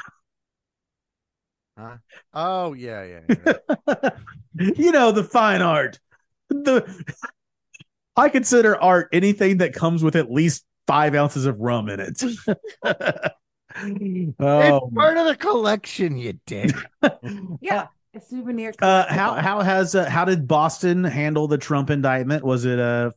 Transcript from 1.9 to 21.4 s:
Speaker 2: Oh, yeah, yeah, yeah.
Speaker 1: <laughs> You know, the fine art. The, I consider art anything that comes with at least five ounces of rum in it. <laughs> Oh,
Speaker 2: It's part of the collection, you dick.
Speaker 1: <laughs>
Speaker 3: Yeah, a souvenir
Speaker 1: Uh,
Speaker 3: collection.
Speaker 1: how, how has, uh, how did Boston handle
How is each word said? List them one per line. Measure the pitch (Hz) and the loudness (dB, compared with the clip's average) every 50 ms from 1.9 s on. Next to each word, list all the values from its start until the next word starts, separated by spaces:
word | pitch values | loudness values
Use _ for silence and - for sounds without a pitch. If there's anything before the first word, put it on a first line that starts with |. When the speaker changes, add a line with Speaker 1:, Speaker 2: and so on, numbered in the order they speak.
| 123 117 _ _ _ - _ _ - | -20 -20 _ _ _ -20 _ _ -8
Speaker 2:
Oh, | 151 165 185 190 185 180 165 143 | -6 -4 -4 -4 -4 -6 -6 -8
yeah, | 127 123 120 110 104 95 | -10 -12 -12 -12 -12 -12
yeah, | 90 87 82 82 - 214 - - 330 254 - _ - 294 - - | -14 -16 -10 -2 -2 -2 0 0 -2 -2 -2 _ -6 -6 -4 -2
yeah. | 294 262 - - 254 - - | -4 -4 -2 -2 -6 -6 -6
Speaker 1:
<laughs> | - - - - - _ - 156 180 196 - | -20 -20 -20 -20 -20 _ -6 -2 -2 -2 0
You | - 302 349 | 2 2 4
know, | 320 285 247 226 | 4 4 4 4
the | 208 214 190 | 4 2 -2
fine | - - 240 220 214 190 185 180 | 0 2 2 2 2 2 2 2
art. | 170 156 151 131 127 - - _ _ _ _ _ _ _ _ _ - | 2 2 0 -2 -4 -6 -14 _ _ _ _ _ _ _ _ _ -6
The, | - 285 285 285 262 233 - - 190 180 - - - - - - _ _ _ _ _ _ _ _ _ - - _ _ _ _ _ - | -6 -2 0 2 2 2 0 -2 -14 -16 -16 -16 -16 -16 -16 -18 _ _ _ _ _ _ _ _ _ -20 -20 _ _ _ _ _ 2
I | 233 277 294 | 4 4 4
consider | - 262 - - 247 240 220 214 202 - | 4 2 2 4 4 6 6 4 4 4
art | 175 185 185 175 - - | 4 4 4 4 2 2
anything | 160 175 190 202 202 202 202 190 196 | 0 2 4 2 2 2 2 2 2
that | 180 180 147 - | 2 0 0 -2
comes | - 165 165 170 165 160 | -2 -2 0 0 2 0
with | 156 - | 2 2
at | 165 139 113 | 0 -2 0
least | 120 147 165 170 - - _ _ _ _ - | 0 0 2 2 0 -4 _ _ _ _ -4
five | - 139 147 151 151 139 | 0 2 2 2 2 2
ounces | 147 143 139 - 143 131 | 2 0 0 0 -2 -2
of | 139 117 104 | -2 -2 -2
rum | 110 120 120 117 107 107 | -2 -2 -2 -2 -4 -6
in | 98 98 | -8 -8
it. | 98 - - - 262 240 233 - - 220 202 - - 427 - - - | -8 -10 -8 -6 -6 -6 -6 -6 -4 -4 -4 -4 -6 -18 -14 -6 -4
<laughs> | - - - - - - - - - - _ _ _ _ _ _ - - | -4 -4 -2 -2 -4 -4 -4 -6 -8 -8 _ _ _ _ _ _ -20 -16
Oh, | - 202 202 202 202 202 196 185 185 180 156 120 - 139 143 143 147 151 147 143 135 131 | -12 -10 -8 -8 -8 -6 -6 -6 -6 -6 -6 -4 -2 0 2 4 6 6 6 4 4 0
Speaker 2:
It's | 123 117 | -2 0
part | - 294 311 330 | 2 4 4 4
of | 330 330 | 4 2
the | 320 277 | 0 0
collection, | - - 392 415 - 214 208 214 202 - - - - 190 165 143 | -2 -2 -2 0 0 0 0 -2 -2 -4 -10 -6 -4 -4 -2 -4
you | 123 120 110 - - - | -4 -8 -8 -10 -12 -12
dick. | - 113 101 104 - - - - - _ - | -12 -8 -4 -4 -4 -4 -4 -8 -14 _ 0
Speaker 1:
<laughs> | - - - - - - 202 202 190 180 170 131 | 0 0 0 -2 -12 -12 -12 -12 -12 -14 -14 -10
Speaker 3:
Yeah, | - 370 403 403 - - _ _ _ _ - | -6 -4 -4 -4 -6 -10 _ _ _ _ -20
a | 220 | -20
souvenir | _ - 254 254 240 247 240 226 220 220 214 - | _ -14 -14 -12 -10 -8 -8 -8 -8 -10 -6 0
Speaker 1:
Uh, | - 190 190 185 180 | 2 4 4 4 2
Speaker 3:
collection. | - 151 | 2 0
Speaker 1:
how, | 170 196 226 - | -2 0 -2 -2
how | 170 160 190 202 208 | -2 -2 -2 0 0
has, | 190 190 190 190 190 - - | 0 2 2 2 0 0 0
uh, | 190 160 | 0 0
how | 131 - 170 180 | 0 0 0 0
did | 185 185 165 139 | 2 0 0 2
Boston | 120 156 147 156 160 - - - 180 175 180 185 | 2 2 4 2 2 0 -2 -2 0 0 0 0
handle | 165 120 139 147 151 151 151 | -2 -2 -2 -2 0 0 0